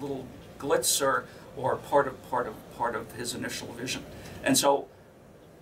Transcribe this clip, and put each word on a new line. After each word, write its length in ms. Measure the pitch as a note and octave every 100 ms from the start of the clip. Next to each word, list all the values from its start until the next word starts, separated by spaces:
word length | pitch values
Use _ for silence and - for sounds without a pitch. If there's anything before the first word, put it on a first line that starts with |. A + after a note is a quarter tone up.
little 240 | C#3 C3+ - - - -
glitz 420 | C#3+ E3+ - -
or, 240 | C3+ B2+ - - - -
or 180 | B2 A#2+
part 320 | - C#3+ C3+
of, 220 | - -
part 180 | B2 A#2
of, 60 | G#2+ - -
part 180 | A#2+ A2
of 160 | -
his 200 | A#2 A#2+
initial 340 | A#2 A#2+ - -
vision. 300 | A#2 B2 - - - - -
And 140 | - C3+
so 300 | C#3+ C#3+ - - - - - - - -